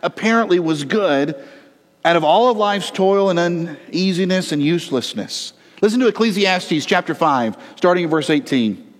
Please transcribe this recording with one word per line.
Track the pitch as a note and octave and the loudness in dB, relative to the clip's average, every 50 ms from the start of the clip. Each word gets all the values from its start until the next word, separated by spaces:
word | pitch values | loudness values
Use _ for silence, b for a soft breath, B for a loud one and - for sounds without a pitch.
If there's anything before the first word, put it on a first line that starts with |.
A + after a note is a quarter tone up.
apparently | - E3+ - - - A3 A3+ A#3 A3+ G3+ F#3 F3+ | -6 -6 -6 -2 0 2 2 2 2 2 2 2
was | E3+ D#3+ D#3+ D3 C#3+ | 2 0 -2 -2 -2
good | C3+ G3+ A3 G3+ F3 C#3+ C#3 C#3+ D3 D#3 B B B B B B B B B B _ _ _ _ | -2 0 0 2 2 2 2 0 -2 -4 B B B B B B B B B B _ _ _ _
out | E3 E3+ | 2 2
of | E3+ D#3 | 2 4
all | D3 E3 G3+ A#3+ B3+ | 4 4 4 4 2
of | A#3 | 2
life's | G#3+ G#3 G3+ G3+ G3+ F3 - | 0 0 0 0 -2 -4 -6
toil | - - F#3+ F#3+ G3 G3 G3 G3 | -2 0 2 2 4 4 2 2
and | F3+ E3+ | 2 2
uneasiness | E3+ F3 F3 E3 E3 E3+ D3+ C#3 - - - E3 F#3 F#3+ F#3 E3 F#3+ F3+ F#3 F#3 F3+ - | 0 0 0 -2 -4 -6 -10 -14 -16 -8 -4 -2 -2 0 0 0 0 0 0 -2 -2 -2
and | D#3+ D3 | -2 -2
uselessness. | C#3+ D3 E3+ F3 E3 - - B2+ A2+ - - G#2+ F#2+ - - - - - B B B B B B | 0 0 0 -2 -2 -2 -4 -4 -4 -4 -8 -10 -10 -8 -10 -10 -10 -12 B B B B B B
Listen | - G#3+ G#3+ B3+ | -2 0 2 2
to | C4 | 0
Ecclesiastes | A#3 - - A3+ A3+ F#3+ G3 G3 F#3 F#3 F3+ F3+ - E3+ D3+ - | 0 2 2 0 0 0 0 2 2 2 0 0 -2 -2 -2 0
chapter | - G3 F3+ - - D#3 | 0 0 0 0 -2 -2
five, | - E3+ D#3 C#3 B2+ A#2+ A2 G#2 B B B B | 0 2 2 2 2 0 -2 -4 B B B B
starting | B - F3+ F3+ F3+ F3 | B 2 2 2 2 0
in | D#3+ | 0
verse | D#3 D#3+ C#3+ - | -2 -2 0 0
eighteen. | D#3 D3 C3+ - C#3+ C3 A#2 G#2+ G2 - - - _ _ | -2 -2 0 -2 0 0 0 0 -2 -6 -10 -20 _ _